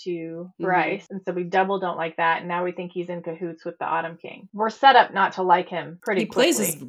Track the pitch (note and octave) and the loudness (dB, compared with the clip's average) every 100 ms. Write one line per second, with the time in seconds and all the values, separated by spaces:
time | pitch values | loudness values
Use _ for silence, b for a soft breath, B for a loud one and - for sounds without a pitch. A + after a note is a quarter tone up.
0 | F#3 E3+ E3 E3 F3+ - F3+ F3+ D#3 G3 | -8 -6 -6 -10 -12 -6 0 2 2 -4
1 | - G3 F#3 F3+ F3 F#3+ F#3+ G3 F3+ E3 | -8 -10 -6 -6 -2 0 0 0 -2 -4
2 | E3 E3 E3 E3 F3 F3 F3+ F3+ F3 F#3 | -4 0 0 0 -2 -4 -4 -6 -8 -8
3 | F3 F3 E3+ E3 F3 D#3+ F3 E3 - E3 | -8 -8 -8 -8 -8 -10 -12 -8 -4 -4
4 | E3 E3 - - F#3+ G3+ A3+ - C4+ B3+ | -4 -10 -16 -18 -12 -4 -4 4 8 8
5 | - F#3+ F#3+ - F#3 F3 F3+ F3 D3 E3+ | 6 2 0 0 4 4 2 -6 -8 -8
6 | - G3 A3 - D4 C4+ F#3+ D3+ | -4 -2 0 2 2 2 -2 -6